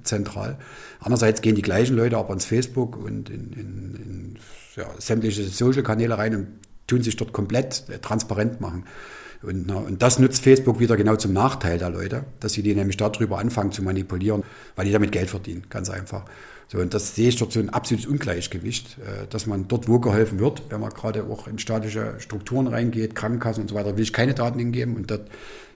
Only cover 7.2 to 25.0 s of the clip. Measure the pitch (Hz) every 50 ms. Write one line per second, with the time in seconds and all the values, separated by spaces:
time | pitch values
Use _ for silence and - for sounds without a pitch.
7.2 | - - - - 101 90 107 127 135 - - - - - - - - - 110 113
8.2 | - - 107 107 107 117 120 - 98 90 85 90 - - - - - - - -
9.2 | - - - - - - 92 95 85 87 98 98 110 - 98 90 120 127 - 135
10.2 | 131 127 - - - 135 131 135 135 127 110 113 120 110 113 101 104 107 110 107
11.2 | - 98 92 95 117 135 - - - 85 85 85 90 87 87 90 90 95 113 127
12.2 | 139 - - - - 107 - 107 98 104 98 101 98 98 95 98 107 104 - -
13.2 | 113 98 92 90 107 123 - - 101 98 92 - 95 95 95 95 95 - 92 92
14.2 | 95 107 107 101 98 - - - - - - - 95 101 104 107 104 101 - 87
15.2 | 92 92 - 95 - - - 87 - - - 104 92 95 95 92 92 - 95 95
16.2 | 95 - - - - - - - - - - 90 90 90 - 101 - - - 113
17.2 | 117 123 120 120 117 - - 110 104 95 - - - - 117 107 117 - 147 139
18.2 | - 107 85 87 85 - - 87 87 110 123 - - - - - 104 101 98 101
19.2 | 101 101 - 107 - 110 101 98 95 - 120 - - 107 117 123 123 113 101 107
20.2 | 110 107 98 92 110 143 - - - - 104 104 107 107 - - - 110 107 110
21.2 | 107 110 110 - - 110 110 107 - - 113 110 104 107 104 110 110 110 107 107
22.2 | - - 107 101 98 - 123 131 131 123 117 117 120 117 117 110 110 110 - -
23.2 | 107 110 120 117 - 113 107 110 101 95 98 104 98 104 98 107 110 107 - 117
24.2 | 117 139 131 139 120 120 117 120 120 120 117 123 123 120 117 113